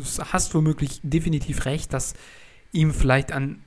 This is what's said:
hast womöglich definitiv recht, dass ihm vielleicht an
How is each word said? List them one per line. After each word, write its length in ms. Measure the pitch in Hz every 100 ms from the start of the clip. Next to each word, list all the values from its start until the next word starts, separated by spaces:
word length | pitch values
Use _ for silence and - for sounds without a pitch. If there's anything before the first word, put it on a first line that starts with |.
| 131 - 151
hast 200 | 185 -
womöglich 460 | 160 156 151 143 -
definitiv 600 | 147 160 160 151 - 135 -
recht, 280 | 151 -
dass 200 | 135 - - - - - - -
ihm 220 | 175 156
vielleicht 380 | - 131 131 135
an 300 | 143 139 -